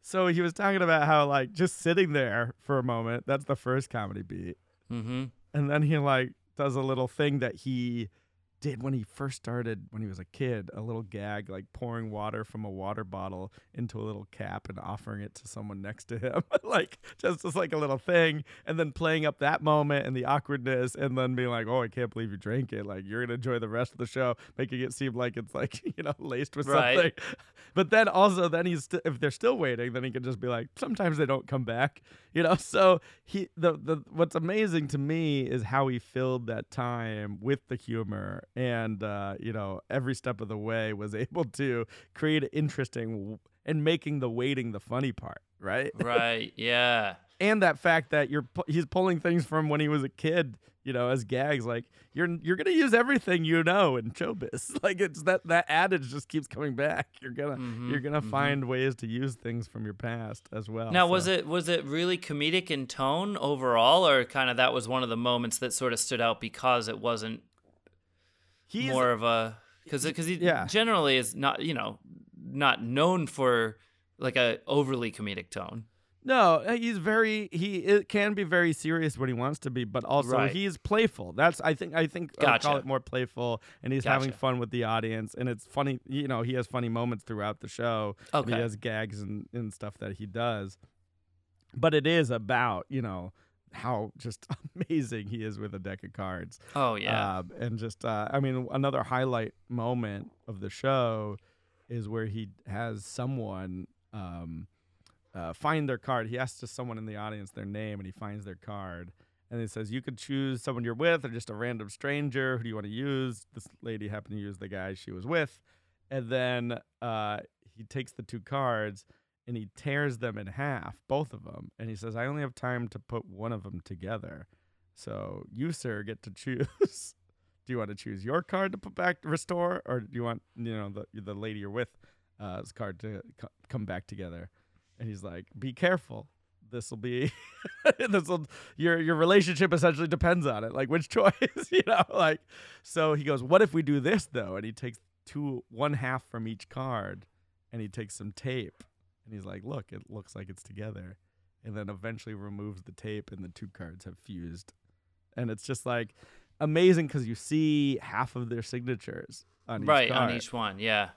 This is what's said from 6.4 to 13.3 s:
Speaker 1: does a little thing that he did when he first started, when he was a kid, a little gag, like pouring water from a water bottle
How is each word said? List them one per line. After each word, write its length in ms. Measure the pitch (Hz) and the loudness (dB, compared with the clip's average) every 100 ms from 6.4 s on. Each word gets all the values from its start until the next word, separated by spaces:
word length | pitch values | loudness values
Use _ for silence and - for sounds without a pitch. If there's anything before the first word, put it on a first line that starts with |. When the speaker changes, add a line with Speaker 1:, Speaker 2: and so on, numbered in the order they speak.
| _ - | _ -2
Speaker 1:
does 180 | 139 131 | 0 2
a 60 | |
little 260 | 135 131 127 | 0 0 0
thing 320 | - 147 143 | 0 2 2
that 160 | 123 92 | 0 -4
he 540 | 131 127 123 120 104 _ _ _ _ _ | -4 -2 -2 -4 -6 _ _ _ _ _
did 200 | 147 131 | -6 -4
when 120 | 131 | -2
he 100 | 135 | -2
first 340 | 107 - 139 127 | -4 -6 -6 -6
started, 480 | - 120 117 107 95 | -6 -4 -4 -6 -8
when 100 | 107 | -8
he 60 | 107 | -8
was 100 | 92 | -8
a 80 | 90 | -14
kid, 460 | - 131 113 92 | -4 -2 -2 -6
a 80 | - | -10
little 220 | 110 113 | -8 -8
gag, 460 | 101 101 104 104 98 | -8 -8 -6 -6 -8
like 160 | 95 98 | -12 -12
pouring 360 | - 120 117 113 | -10 -6 -6 -6
water 340 | 104 107 110 | -6 -6 -6
from 220 | 110 110 107 | -8 -8 -8
a 40 | |
water 340 | 95 95 107 | -6 -6 -6
bottle 500 | 95 95 95 | -8 -8 -8